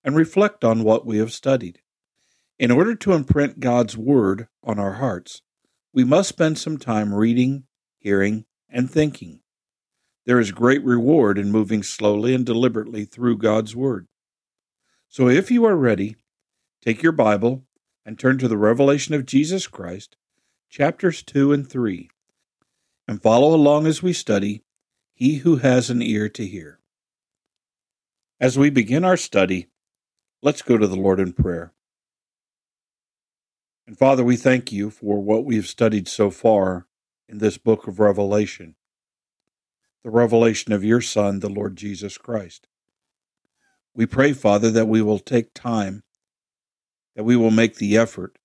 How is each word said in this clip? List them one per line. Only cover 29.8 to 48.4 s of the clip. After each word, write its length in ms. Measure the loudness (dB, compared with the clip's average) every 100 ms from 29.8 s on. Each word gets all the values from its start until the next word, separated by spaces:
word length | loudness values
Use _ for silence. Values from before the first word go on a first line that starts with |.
| _ _ _ _ _ _
let's 220 | -4 -2
go 160 | 0 2
to 80 | 2
the 80 |
Lord 240 | 0 0 0
in 140 | -2
prayer. 400 | -2 -4 -4 -12 _ _ _ _ _ _ _ _ _ _ _ _ _ _ _ _ _ _ _ _ _ -20
And 100 | 0
Father, 240 | 2 4
we 140 | 2 2
thank 340 | 2 0 -2
you 180 | -6 -8
for 320 | -6 -4 -2
what 240 | 0 -2
we 120 | 0 -4
have 100 | -4
studied 400 | 0 0 0 -4
so 240 | -2 -2
far 560 | 0 2 2 0 -4 -10 _ _ _ _
in 100 | -4
this 200 | -4 -2
book 300 | 0 -2 -2
of 100 | 0
Revelation, 800 | 0 2 0 -2 -2 -8 -20 _ _ _ _ _ _ _ _ _ _ _ _ _
the 60 | -2
revelation 640 | 2 4 4 2 0 -2
of 120 | -2
your 160 | 2 0
Son, 400 | 0 -2 -2 -2
the 100 | -6
Lord 240 | -6 -8
Jesus 440 | -10 -12 -12 -14 -16
Christ. 500 | -10 -10 -10 -18 _ _ _ _ _ _ _ _ _ _ _ _ _
We 120 | -6 -4
pray, 260 | 0 0
Father, 380 | 0 0 2 2
that 160 | 0 0
we 160 | 0
will 160 | 0 -2
take 360 | -2 -4 -4
time, 500 | -8 -6 -4 -6 -10 -18 _ _ _ _ _ _ _ _ _ _
that 100 | -6
we 100 | 0
will 160 | 2 4
make 260 | 4 2 0
the 200 | 0 2
effort 400 | 0 -4 -16 _